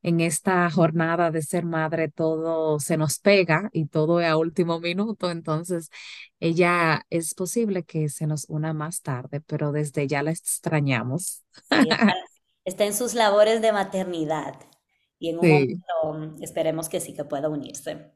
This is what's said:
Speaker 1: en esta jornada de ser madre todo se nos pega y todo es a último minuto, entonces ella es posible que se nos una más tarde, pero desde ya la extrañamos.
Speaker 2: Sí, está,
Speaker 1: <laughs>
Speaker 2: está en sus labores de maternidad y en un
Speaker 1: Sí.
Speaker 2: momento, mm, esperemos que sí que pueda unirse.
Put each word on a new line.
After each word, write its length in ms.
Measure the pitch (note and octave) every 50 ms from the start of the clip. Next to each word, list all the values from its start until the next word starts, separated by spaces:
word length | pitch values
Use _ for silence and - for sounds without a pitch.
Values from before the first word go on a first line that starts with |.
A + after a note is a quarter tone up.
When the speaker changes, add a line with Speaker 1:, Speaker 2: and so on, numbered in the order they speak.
Speaker 1:
en 180 | - F3 E3+ E3
esta 500 | E3 E3+ D#3 - _ G3 F#3 F3+ F3 F3
jornada 600 | D3+ F#3 E3 D#3+ D#3+ E3+ E3 E3 E3+ E3+ F3 E3
de 120 | D#3 E3
ser 220 | D#3 - - F3 E3+
madre 420 | E3+ E3 D#3+ D#3 D#3+ E3 E3 E3 D#3
todo 680 | - - E3 D#3+ D#3+ D#3+ D#3+ E3 E3 D#3+ D#3+ D#3 D3+ D3+
se 160 | C#3+ - E3+ D#3
nos 200 | D#3 D3 - -
pega 500 | _ G3+ G3+ G3 F3+ E3 D#3 D#3+ G3 G#3+
y 140 | _ E3+ D#3 C#3+
todo 320 | _ D#3+ D#3 D#3 E3+ F3
es 80 | E3+ E3
a 80 | D#3+ D#3+
último 420 | D#3+ E3+ D#3 - F3 E3+ E3 E3
minuto, 500 | E3+ F3 F3 F#3+ G#3 A3+ G#3 - - F3+
entonces 600 | E3+ E3+ E3 - D#3 D#3 F3 F3 F#3 E3+ E3+ - - - - - - - - - _ _
ella 680 | - E3 E3 E3 F3+ F3 F3 F3 E3+ D#3+ D#3 - - _
es 240 | E3 E3+ E3 - -
posible 500 | - F#3 F3 - A#3+ A#3 G#3 G3 F#3 F3
que 240 | - - D#3+ D#3 D3
se 160 | - - D#3
nos 200 | D3+ D#3 D3 - -
una 240 | D#3+ D3+ D3+ D#3+ D#3+
más 280 | D3+ D3+ D#3+ F3 -
tarde, 380 | _ - C3+ B2 B2+ - - D3
pero 300 | D3+ _ D3+ C#3+ D3+ D3
desde 340 | C#3+ D3+ D3+ D3 - D#3 C#3+ C3+
ya 140 | D3 C#3+
la 80 | C#3 D#3
extrañamos. 1120 | E3 - _ - - - - E3 D#3 D3+ C#3+ C3+ C3 A#2 A2 B2 C3 F3 - - - - _ _ _ -
Speaker 2:
Sí, 260 | _ _ - - C4 D#3+
está, 80 | - -
Speaker 1:
<laughs> 320 | A#3+ G3+ F3+ F#3 F3+ - _ _ _ _ _ _ _
Speaker 2:
está 200 | F#3 F#3 - G#3
en 100 | G3+ G3+
sus 200 | - B3 A#3 G3
labores 460 | A#3+ A3 G#3 G3 G#3 G#3 G#3+ A3+ A3+
de 100 | A3 A3+
maternidad 840 | G#3+ G3+ F#3+ F#3+ F#3+ F#3+ F#3 F3 F3 E3 D#3 D3 D#3 D3+ C#3+ C#3 - - - _ _ _ _ _ _ _ _ _ _ _
y 120 | - E3
en 60 | E3 E3
un 20 |
Speaker 1:
Sí. 60 | F3 E3+
Speaker 2:
momento, 880 | D3+ D3 C#3 A#2+ G2+ F2 - - F3 E3 D#3+ D#3 D3+ D#3 D#3 D#3 D#3 -
mm, 40 |
esperemos 460 | - - - F3 D#3 D#3+ D#3 D#3+ E3 D#3+
que 120 | - F3
sí 140 | - - -
que 100 | - C#3+
pueda 240 | C#3+ D3+ C#3 D3 D3+
unirse. 640 | D3+ D3 B2+ - - - - D#3+ - - - - _